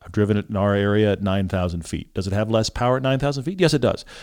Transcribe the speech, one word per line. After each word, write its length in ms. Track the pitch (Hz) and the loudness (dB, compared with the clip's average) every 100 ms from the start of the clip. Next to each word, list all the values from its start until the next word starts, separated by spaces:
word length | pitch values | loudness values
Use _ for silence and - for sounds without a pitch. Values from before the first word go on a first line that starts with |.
I've 80 | - | -6
driven 240 | 107 104 104 | -2 0 0
it 120 | - | -2
in 80 | 104 | -2
our 180 | 101 101 | 0 2
area 360 | 101 104 104 | 2 2 2
at 100 | 98 | 2
nine 240 | 98 98 92 | 0 0 0
thousand 400 | 95 90 85 82 | -2 -2 -4 -6
feet. 260 | 80 - | -8 -6
Does 140 | - 95 | -6 -2
it 60 | |
have 180 | 98 107 | -2 0
less 180 | 113 110 | 0 0
power 280 | - 123 131 | 0 0 2
at 40 | |
nine 160 | 131 135 | 0 0
thousand 260 | 139 139 135 | 0 -2 -4
feet? 140 | 190 | 2
Yes, 120 | 165 | 4
it 80 | 147 | 4
does. 220 | 120 87 - - | 2 0 -6 -18